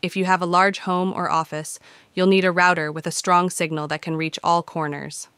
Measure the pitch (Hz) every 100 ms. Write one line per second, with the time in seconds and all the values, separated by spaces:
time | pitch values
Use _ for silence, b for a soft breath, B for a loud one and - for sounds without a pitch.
0 | 180 190 185 180 175 175 196 190 - 180
1 | 185 - 175 160 160 151 156 - B B
2 | B - 185 196 185 180 180 175 151 156
3 | 165 - - 180 180 - 165 156 151 156
4 | - 160 160 - - 170 170 - 151 143
5 | 143 - -